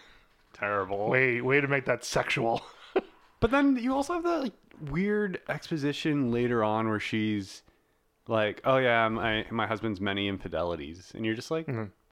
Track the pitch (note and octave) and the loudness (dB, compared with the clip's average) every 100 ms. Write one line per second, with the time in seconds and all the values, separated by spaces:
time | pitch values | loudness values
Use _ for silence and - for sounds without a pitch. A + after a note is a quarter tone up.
0 | - - _ _ _ - G#2 G#2 F#2+ G2 | -18 -20 _ _ _ -6 -2 0 0 -2
1 | G#2+ B2+ C3 A#2+ B2+ C#3 C#3 C#3 C3 A#2+ | 2 4 4 2 2 2 2 0 0 -2
2 | - - B2+ - A#2 A#2+ - - - - | -2 -2 0 0 0 -2 -4 -18 -4 -4
3 | - - _ _ A#3 C4+ C#4+ B3+ A#3+ C4+ | -4 -8 _ _ 2 4 4 4 2 0
4 | C#4 F4 E4+ E4+ C4 - _ - D3+ D3 | 0 0 0 0 -2 -6 _ -14 -6 -2
5 | G3+ G#3 G#3 F3 - D3 - D#3+ C#3+ C#3 | 0 0 0 -4 -6 -8 -4 -2 -2 -2
6 | E3 D3 B2+ A#2 A#2+ A#2+ G#2+ G#2+ A2+ G#2+ | 0 2 2 2 2 2 2 2 2 0
7 | - A2+ G#2+ G#2 F#2+ - - _ _ _ | 0 0 0 -2 -4 -12 -20 _ _ _
8 | _ _ - A2+ G#2+ F#2 - C3 B2+ A#2 | _ _ -2 0 0 0 2 4 4 4
9 | A2+ A2 A2 A2 - A2+ G#2+ A2 A2 F#2+ | 4 2 0 -2 -2 -2 -2 -2 -2 -2
10 | G2 G2 G2 G2 F#2 E2 F2 E2+ D2 E2+ | -2 -2 -2 -4 -4 -4 -2 -4 -8 -14
11 | - G2 A2 A2 - D#3+ D#3 A#2+ G#2 - | -14 -6 -4 -4 -4 -6 -4 -6 -6 -12
12 | _ | _